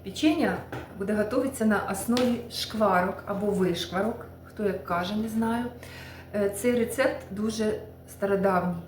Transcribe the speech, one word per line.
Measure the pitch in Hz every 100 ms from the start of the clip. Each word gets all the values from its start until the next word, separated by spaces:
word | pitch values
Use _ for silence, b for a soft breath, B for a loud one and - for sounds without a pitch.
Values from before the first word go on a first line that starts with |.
Печення | - - 311 330 214 180 - - - -
буде | 202
готуватися | 214 214 262 269 -
на | 220 196 -
основі | 190 - 247 247 233 -
шкварок | - - 214 208 180 190 - -
або | 196 208
вишкварок, | 185 180 170 - 180 214 240 - -
хто | - -
як | 202 175
каже, | - 175 185 214
не | 220
знаю. | 220 226 233 247 - B B B B B
Е, | 208 202
цей | - 247 240
рецепт | 226 - 262 - -
дуже | 196 220 220 214 - - - -
стародавній. | - 196 196 196 180 180 170